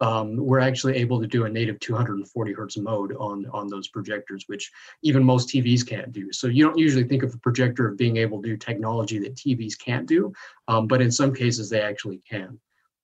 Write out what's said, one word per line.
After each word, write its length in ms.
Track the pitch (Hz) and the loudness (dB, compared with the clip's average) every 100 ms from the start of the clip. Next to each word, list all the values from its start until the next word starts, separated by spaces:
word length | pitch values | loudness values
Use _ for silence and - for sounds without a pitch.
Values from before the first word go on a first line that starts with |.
um, 340 | 113 113 107 117 | 0 0 -2 -2
we're 220 | 139 131 | 2 4
actually 380 | 127 123 131 131 | 2 0 0 0
able 240 | 120 120 | 0 0
to 60 | 113 | 0
do 160 | 120 | 0
a 40 | 110 | 0
native 300 | 110 113 104 | -2 -2 -4
two 160 | - | -4
hundred 220 | 117 110 98 | -2 -2 -4
and 120 | 98 | -8
forty 240 | 120 110 | -6 -6
hertz 240 | 98 98 107 | -6 -8 -8
mode 380 | 101 107 101 | -4 -4 -4
on, 320 | - 107 101 98 | -6 -8 -8 -8
on 160 | 104 101 | -8 -8
those 180 | 98 92 | -10 -10
projectors, 560 | 110 101 104 - 98 - | -10 -8 -8 -8 -14 -12
which 240 | 101 - - - - | -12 -12 -18 -20 -4
even 200 | 156 135 | 2 6
most 280 | 127 127 123 | 6 6 2
T 100 | 135 | 2
Vs 240 | 120 120 | 4 4
can't 260 | - 101 - | 2 -6 -8
do. 220 | 101 95 | -10 -10
So 160 | - 127 | -4 0
you 160 | 127 | 6
don't 120 | 156 160 | 6 6
usually 280 | 160 131 | 4 4
think 180 | 123 135 | 2 0
of 100 | 127 | -2
a 60 | - | -2
projector 480 | 123 120 123 120 113 | 0 2 2 2 0
of 100 | 101 | 2
being 200 | 117 113 | 2 2
able 260 | 107 107 | 0 -2
to 60 | 113 | -6
do 80 | 104 | -6
technology 640 | - 110 110 117 107 107 | -6 -6 -2 -2 -2 -4
that 160 | 98 131 | -6 -4
T 180 | 143 | -2
Vs 220 | 117 110 - | -2 -4 -8
can't 280 | 127 123 | -4 -4
do, 280 | - 165 202 - - - - | 2 2 2 -4 -18 -14 -2
um, 220 | 113 113 | 0 4
but 120 | 127 | 4
in 120 | 120 | 4
some 200 | 120 135 | 4 2
cases 380 | 127 120 117 101 | 2 0 0 -2
they 100 | 110 | -2
actually 400 | 104 104 104 95 - | -2 -4 -8 -10 -10
can. 300 | 104 95 113 _ _ _ _ | -10 -10 -16 _ _ _ _